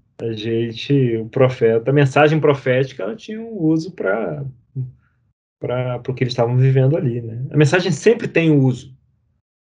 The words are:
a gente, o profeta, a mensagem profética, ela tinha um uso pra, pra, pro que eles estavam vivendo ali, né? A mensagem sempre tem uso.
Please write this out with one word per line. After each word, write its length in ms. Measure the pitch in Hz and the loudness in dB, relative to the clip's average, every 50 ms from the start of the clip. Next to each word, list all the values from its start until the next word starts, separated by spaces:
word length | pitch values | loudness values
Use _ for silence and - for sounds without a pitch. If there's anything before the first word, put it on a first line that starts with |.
| _ _ _ - | _ _ _ -10
a 100 | 117 113 | -8 -8
gente, 880 | 110 107 104 117 113 117 117 117 113 - - - 143 139 131 120 113 | -8 -6 -6 -4 -2 -2 -2 -4 -6 -8 -4 0 2 2 2 2 0
o 100 | 113 113 | -4 -6
profeta, 600 | 113 - 131 127 127 127 - 117 113 113 117 117 131 | -4 0 2 2 2 2 2 0 2 2 2 0 2
a 40 | 139 | 2
mensagem 460 | 147 143 135 - 143 - 151 160 151 | 2 2 4 4 4 4 4 4 2
profética, 640 | 139 147 135 131 - 131 123 131 135 131 - - 185 | 2 2 0 0 0 -2 0 0 0 -2 -6 -10 -8
ela 120 | 208 226 | -8 -8
tinha 260 | 214 - - 214 220 | -10 -12 -12 -12 -12
um 180 | 226 233 226 196 | -12 -10 -6 -2
uso 320 | 160 156 160 160 165 190 - | 0 0 0 0 -2 -6 -8
pra, 520 | - - 190 196 226 214 175 151 143 139 131 131 _ _ _ - 131 127 - - _ _ _ _ _ _ _ _ _ _ _ _ - | -6 -4 -2 -2 -2 -4 -6 -6 -8 -10 -12 -14 _ _ _ -10 -10 -10 -10 -12 _ _ _ _ _ _ _ _ _ _ _ _ -10
pra, 400 | - 120 123 127 127 127 123 123 | -8 -6 -4 -4 -4 -4 -6 -8
pro 160 | 123 - 127 | -6 -6 -4
que 80 | - 127 | -4 -4
eles 80 | 123 | -4
estavam 240 | - - 120 117 123 | 0 0 0 2 2
vivendo 400 | 127 131 135 131 135 131 135 156 | 2 4 4 4 4 4 2 2
ali, 240 | 180 185 120 117 120 | 0 0 -2 -4 -4
né? 260 | 117 110 110 120 135 156 | -8 -8 -10 -10 -8 -2
A 60 | - | 2
mensagem 340 | 143 151 139 170 185 180 190 | 2 4 4 4 2 0 0
sempre 340 | 165 - - 214 233 226 - | -2 2 2 2 2 2 0
tem 260 | - - 170 165 160 | -4 -2 0 2 4
uso. 460 | 151 143 131 127 123 - - - - _ _ _ _ _ _ _ _ _ _ _ _ _ _ _ _ | 4 4 4 2 0 -4 -8 -18 -20 _ _ _ _ _ _ _ _ _ _ _ _ _ _ _ _